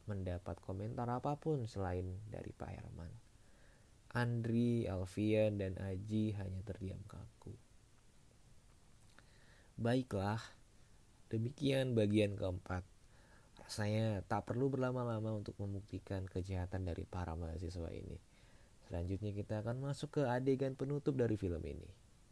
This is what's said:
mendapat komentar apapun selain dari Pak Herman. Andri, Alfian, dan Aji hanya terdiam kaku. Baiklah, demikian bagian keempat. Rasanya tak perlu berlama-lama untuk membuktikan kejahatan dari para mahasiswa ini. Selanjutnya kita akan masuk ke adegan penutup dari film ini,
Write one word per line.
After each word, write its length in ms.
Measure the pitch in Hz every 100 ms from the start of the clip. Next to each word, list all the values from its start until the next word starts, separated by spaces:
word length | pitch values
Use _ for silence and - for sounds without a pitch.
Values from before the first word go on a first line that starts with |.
| -
mendapat 560 | 98 92 87 90 87
komentar 480 | - 95 110 120 120
apapun 560 | 127 143 147 160 147 113
selain 560 | 98 92 90 92 95 107
dari 240 | - -
Pak 160 | - -
Herman. 420 | - - 82 85 113 - - - - - - - - -
Andri, 800 | 120 120 120 113 117 120 117 92
Alfian, 640 | 92 92 - 107 107 107 101
dan 240 | 95 95
Aji 560 | 98 95 107 107 107 101
hanya 240 | 95 92 95
terdiam 320 | - 92 95 -
kaku. 480 | - - - - - - - - - - - - - - - - - - - - - - - - - - -
Baiklah, 640 | 117 131 127 101 101 113 - - - - - - - - -
demikian 640 | 113 117 - 139 135 131 113
bagian 400 | 104 107 101 98
keempat. 480 | 98 90 - 90 - - - - - - - -
Rasanya 640 | - - 104 107 113 98 -
tak 240 | 104 -
perlu 160 | 120 139
berlama-lama 640 | 131 127 127 120 110 110
untuk 240 | 107 98 -
membuktikan 640 | 101 98 101 92 - 95 92
kejahatan 560 | 92 92 92 90 92
dari 240 | 90 82 90
para 320 | 90 85 80
mahasiswa 480 | 82 82 87 90 82
ini. 320 | - - - - - - - - - -
Selanjutnya 400 | 87 90 95 107
kita 320 | 101 98 107
akan 160 | 113 127
masuk 400 | 139 143 147 147
ke 80 | 127
adegan 480 | 127 135 131 135 131
penutup 400 | 135 143 151 131
dari 240 | 117 107
film 240 | 92 82
ini, 240 | 76 73 - - - - -